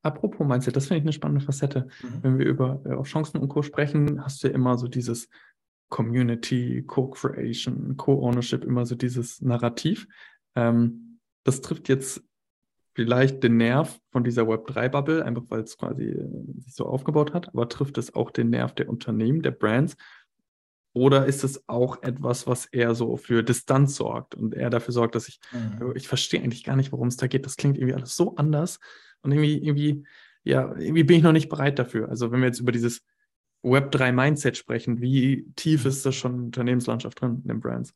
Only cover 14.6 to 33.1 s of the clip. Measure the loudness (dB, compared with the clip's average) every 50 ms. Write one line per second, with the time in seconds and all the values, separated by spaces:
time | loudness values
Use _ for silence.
14.6 | -2 -6 -4 -2 -2 0 0 0 0 0 0 0 0 -2 -4 -6 -6 -6 -6 -6
15.6 | -6 -8 -10 _ -8 -6 -6 -4 -4 -4 -4 -6 -8 -8 -10 -10 -12 -12 -14 -14
16.6 | -16 -16 -10 -8 -6 -4 -4 -4 -2 0 2 2 2 2 -2 -6 -8 -4 -2 -2
17.6 | -2 -2 -2 -4 -4 -2 -2 -6 -6 -4 -4 -4 -4 -2 -2 0 2 2 2 0
18.6 | 0 -2 -2 -4 -4 -4 -6 -8 -4 -4 -2 0 2 2 0 2 0 -2 -2 0
19.6 | 0 2 2 2 2 0 -2 _ -20 -20 -20 -20 _ _ _ _ _ _ _ _
20.6 | _ _ _ _ _ _ _ 4 4 6 6 6 4 4 0 0 -2 -4 -4 -6
21.6 | _ -4 0 0 0 0 -2 -6 -6 -6 -6 -4 -2 -2 -2 -2 0 -2 -2 -2
22.6 | -4 _ -2 0 2 2 2 0 0 -2 -2 -6 -2 0 2 2 4 2 0 0
23.6 | 2 2 4 6 6 4 2 -2 -4 -4 -4 -6 -8 _ -8 -6 -4 -4 -2 -2
24.6 | -2 0 0 0 -2 0 2 2 2 2 0 -4 -6 -6 -18 _ -20 -12 -8 -6
25.6 | -6 -6 -6 -6 -6 -6 -6 -8 -6 -4 -2 -2 0 -2 -2 -2 -2 -2 -6 -4
26.6 | -4 -2 0 0 0 0 -2 -2 -2 -2 -2 -2 -2 0 0 -2 -2 -4 -8 0
27.6 | 0 0 2 2 0 -2 -2 -4 -6 -8 0 0 0 0 0 0 0 2 2 0
28.6 | 0 -2 -6 _ -18 -20 -20 -20 _ _ _ _ -2 0 2 4 4 4 2 0
29.6 | 0 0 0 2 0 0 -2 -2 -6 -16 -20 -20 -20 _ _ _ _ 2 2 2
30.6 | 2 -2 -6 -6 -4 0 4 4 8 8 8 8 10 8 6 6 4 0 -4 0
31.6 | 0 0 0 0 -2 -2 -2 -4 -4 -4 -4 -4 -2 0 2 2 2 2 0 0
32.6 | -2 0 0 2 0 0 -2 -4 _ _